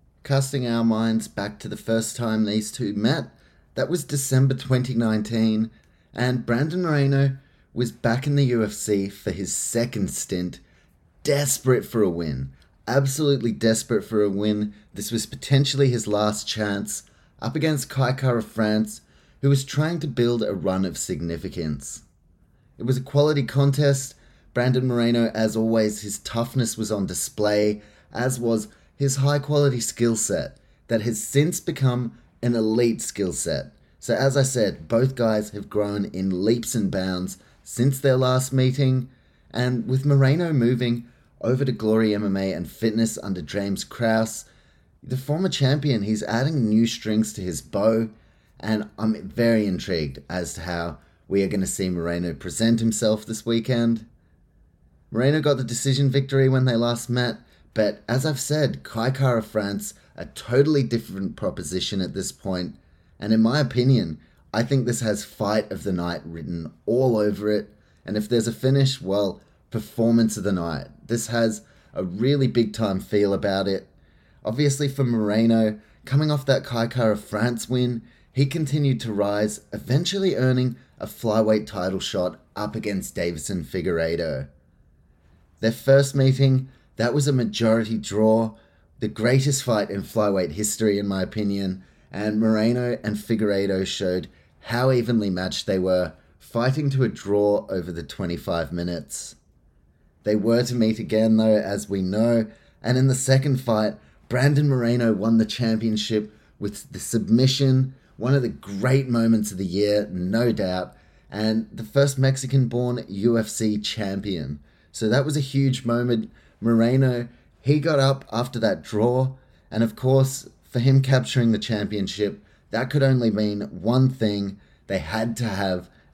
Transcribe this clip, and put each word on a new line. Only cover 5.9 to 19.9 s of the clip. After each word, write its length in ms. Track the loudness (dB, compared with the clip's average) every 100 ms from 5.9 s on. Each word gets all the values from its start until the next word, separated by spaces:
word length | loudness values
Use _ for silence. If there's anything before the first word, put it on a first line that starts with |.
| _ _
and 320 | -2 -2 0 -2
Brandon 380 | 0 0 0
Moreno 540 | 0 2 2 2 2 -2 -12 _ _
was 180 | -4 -4
back 360 | -2 -2 0 0
in 80 | 2
the 100 | 2
U 160 | 2
F 100 | 0
C 360 | -4 -2 0 -2
for 220 | -6 -8
his 240 | -6 -6 -6
second 560 | -4 -4 -4 -4 -4
stint, 480 | -6 -6 -4 -6 -8 _ _ _ _ _ _
desperate 640 | -2 0 0 0 2 2 0
for 180 | 0
a 60 | 0
win, 420 | 0 -4 -6 -8 -12 _ _ -2
absolutely 680 | 0 0 0 0 0 -2
desperate 500 | 0 2 2 0 -2
for 180 | 0 0
a 80 | 0
win. 440 | 0 0 0 -4 -8 _
This 160 | -14 -6
was 160 | -6 -6
potentially 640 | -10 0 2 2 2 2
his 160 | 0 -2
last 420 | 0 0 -2 -6
chance, 560 | -4 -4 -4 -6 -10 -14 _ _ _
up 140 | -8 -2
against 340 | -2 -2 -4
Kai 220 | -2 0
Kara 320 | 0 0 0
France, 580 | -2 -2 0 2 0 -6 -20 _ _ _
who 80 | 2
was 160 | 2 0
trying 340 | -2 -2